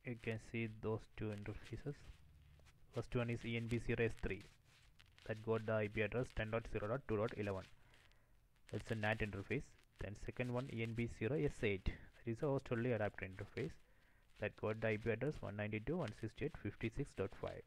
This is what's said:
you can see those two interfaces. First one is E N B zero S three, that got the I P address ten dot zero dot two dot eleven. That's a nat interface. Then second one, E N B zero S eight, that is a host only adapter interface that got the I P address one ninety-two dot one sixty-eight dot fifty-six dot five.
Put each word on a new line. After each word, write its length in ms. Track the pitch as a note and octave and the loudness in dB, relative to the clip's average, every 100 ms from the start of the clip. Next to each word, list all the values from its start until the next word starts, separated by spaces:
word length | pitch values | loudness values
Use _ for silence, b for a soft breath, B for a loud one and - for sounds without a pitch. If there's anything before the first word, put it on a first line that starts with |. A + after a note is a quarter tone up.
| - | -4
you 100 | A#2 | -4
can 160 | A#2 A2 - | -2 -4 -2
see 180 | A#2 A2+ A2 | 0 0 0
those 200 | A2 A2 - - | 2 2 -2 -4
two 80 | G#2+ | -2
interfaces. 720 | G#2 G#2 G#2 - - C#3+ D3 - - - - - - - - - B2 | -2 -4 -6 -6 -6 -4 -6 -12 -16 -18 -20 -20 -20 -20 -20 -8 -6
First 200 | A2+ B2+ | 0 2
one 140 | A#2 | 2
is 140 | A#2 A#2 | 0 0
E 120 | A#2 | -2
N 100 | A#2 | 2
B 120 | A#2 - | 0 2
zero 200 | A#2 A2+ | 4 4
S 80 | - | 4
three, 200 | - F#2+ - - - - - - - - - | -2 -2 -6 -18 -20 -20 -20 -20 -20 -12 -6
that 160 | A2 A2 | -4 2
got 200 | A2 A2 | 2 4
the 80 | |
I 160 | A2 G#2+ | 2 4
P 120 | A2 | 2
address 260 | G#2 A#2+ B2+ - | 2 2 0 -2
ten 140 | A2 | 0
dot 120 | A#2 - | 0 0
zero 160 | - G#2 | -2 0
dot 140 | C3+ - | -2 2
two 100 | G#2+ | 2
dot 160 | A#2 - | 2 2
eleven. 260 | G#2 F#2+ F#2 - B B B B B B - - - | 0 -2 -6 -18 B B B B B B -20 -20 -6
That's 180 | A2 - | -6 -2
a 40 | A2 | 2
nat 240 | G#2+ A2 | 4 4
interface. 480 | G#2+ G2 F#2+ B2 - - - - | 0 -2 0 -2 -2 -16 -20 -8
Then 160 | G2+ G#2 - | -6 -4 -6
second 280 | - B2 | -2 0
one, 160 | B2 C#3 | 0 -2
E 100 | A2+ | -2
N 100 | A2+ A2+ | 0 0
B 140 | A#2 - | 0 0
zero 160 | A2+ D3+ | 2 4
S 160 | D3 - | 2 2
eight, 240 | A2 F#2+ - | 2 4 2
that 460 | - - - A#2 | 0 -12 -8 -4
is 100 | A2+ | 0
a 60 | D3 | 2
host 200 | C3+ - | 2 2
only 220 | A#2 B2+ | 2 4
adapter 340 | A2 G#2 - G2 | 4 2 0 -8
interface 440 | F#2+ G#2 - E2 - b b b b b - | -6 -6 -2 -4 -4 b b b b b -2
that 160 | G#2 - | -2 0
got 200 | G#2+ A2 | 0 2
the 60 | A2+ | 2
I 100 | G#2+ | 4
P 140 | A#2 | 2
address 220 | A2+ C3+ D3+ | 2 2 0
one 160 | G#2 G#2 | -4 -2
ninety-two 360 | G#2+ G#2+ A2 | 0 0 0
dot 60 | F3 | 0
one 140 | C#3 - | 0 -2
sixty-eight 320 | A2 - A#2 | -6 -2 -2
dot 100 | - | 0
fifty-six 480 | G#2 - A2+ - A2 - | -4 0 -2 0 -4 0
dot 140 | F#2+ - | -2 0
five. 200 | F2+ F2+ | -4 -6